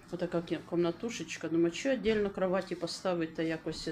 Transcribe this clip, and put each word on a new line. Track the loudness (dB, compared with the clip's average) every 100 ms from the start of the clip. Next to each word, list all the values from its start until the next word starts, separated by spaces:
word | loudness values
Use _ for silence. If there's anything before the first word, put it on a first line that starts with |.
| -10
отака | -4 0 0
кі-, | 0 -4 -2
комнатушечка. | 2 2 0 -6 -6 -8 -6 0
Думаю, | 4 4
чи | 4 0
віддільно | 2 2 2 2
кроваті | 2 2 2 0 -4
поставити, | -4 -2 0 0 0 0
та |
якось | -2 -2 -4 -6 -6